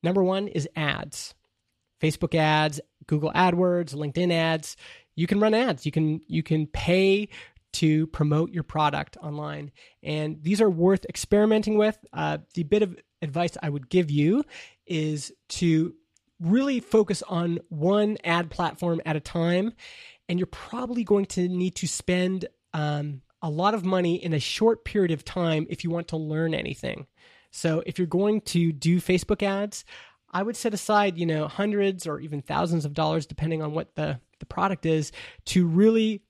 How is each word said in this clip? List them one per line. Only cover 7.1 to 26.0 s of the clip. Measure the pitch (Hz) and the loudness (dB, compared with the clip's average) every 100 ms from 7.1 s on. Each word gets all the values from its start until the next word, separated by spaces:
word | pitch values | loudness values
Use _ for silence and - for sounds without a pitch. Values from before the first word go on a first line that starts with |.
| 196 208 - - _ _ | 2 -2 -12 -20 _ _
to | - 156 156 160 | 0 2 2 0
promote | - 151 151 165 | -2 0 2 0
your | 175 | -4
product | - 156 151 143 143 - | -6 0 0 0 -8 -12
online. | 156 147 151 147 143 _ - _ | -12 -10 -10 -10 -14 _ -20 _
And | - 151 151 156 | -6 -4 -4 -4
these | 156 202 | -2 4
are | 220 | 4
worth | 165 175 190 - | 4 4 4 -2
experimenting | - - 208 214 220 214 214 | -10 2 4 4 2 2 2
with. | 214 214 - | 2 0 -12
Uh, | - 151 151 - | -4 -4 -4 -6
the | - | -6
bit | 151 208 | 0 2
of | 208 - _ _ | 2 -4 _ _
advice | 156 147 175 - | -6 -2 -2 -2
I | 160 | -4
would | 143 127 | -6 0
give | 180 160 | 0 2
you | 143 147 233 294 - - _ - | 2 4 4 0 -10 -20 _ -8
is | 165 156 151 - - _ | -4 -2 -4 -8 -18 _
to | - 175 160 160 - _ _ _ _ | -2 2 4 2 -4 _ _ _ _
really | 170 226 277 254 | 2 2 4 -2
focus | - 220 214 190 | 2 2 2 -2
on | - 175 170 170 - | -2 -2 0 -2 -6
one | 156 170 202 208 214 | -2 2 4 2 0
ad | 170 170 170 | 0 0 -2
platform | - 165 - 175 165 | -4 -4 -2 -2 -2
at | - 156 | -2 -4
a | |
time. | - 170 170 180 214 - - - - - - | -4 -2 0 2 0 -6 -20 -20 -20 -20 -6
And | 175 | -4
you're | 185 | -4
probably | - - 233 247 240 | -8 -12 -8 -4 -4
going | 214 202 196 | 2 2 2
to | - 180 | -2 -2
need | 180 185 - | 0 -2 -2
to | 175 | -6
spend, | - - 180 185 190 175 _ _ | -4 -2 0 0 -2 -6 _ _
um, | 160 151 147 147 139 _ _ | -4 -2 -2 -4 -10 _ _
a | 165 | -6
lot | 151 190 | 0 0
of | 214 | 0
money | 180 185 175 170 | 0 0 2 0
in | 180 | 0
a | 156 | -2
short | - - 220 220 | -2 2 2 2
period | - 214 180 | -2 0 2
of | 156 | 0
time | - - 170 156 165 | -4 -2 0 0 -2
if | 165 | -6
you | 170 | -4
want | 170 | -4